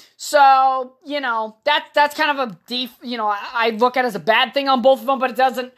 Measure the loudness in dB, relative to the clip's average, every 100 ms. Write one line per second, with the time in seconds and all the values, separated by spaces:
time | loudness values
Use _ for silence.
0 | _ -18 -2 4 6 6 2 0 -6 _
1 | -10 -8 -4 -4 -6 -6 -2 -2 -2 0
2 | 0 0 -2 -2 -4 -8 -10 -8 -8 _
3 | -10 -6 -4 -4 -6 -2 -2 2 0 0
4 | -2 -2 2 2 2 0 0 2 4 2
5 | 0 -2 -2 0 0 0 -10